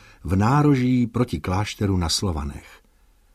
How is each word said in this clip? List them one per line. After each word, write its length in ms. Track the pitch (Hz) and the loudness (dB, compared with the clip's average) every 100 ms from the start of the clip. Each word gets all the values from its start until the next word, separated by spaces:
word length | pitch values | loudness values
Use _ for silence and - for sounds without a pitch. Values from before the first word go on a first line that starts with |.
| - - | -20 -12
v 120 | 78 92 | -2 0
nároží 720 | 107 147 147 135 123 127 117 | 2 4 4 4 2 2 0
proti 320 | 120 123 82 | -2 -2 -4
klášteru 580 | 92 92 104 - 104 92 | -4 -4 -4 -4 -2 0
na 120 | 85 | 0
Slovanech. 720 | - 101 80 73 - - - _ _ _ _ _ | -2 -4 -4 -8 -12 -18 -20 _ _ _ _ _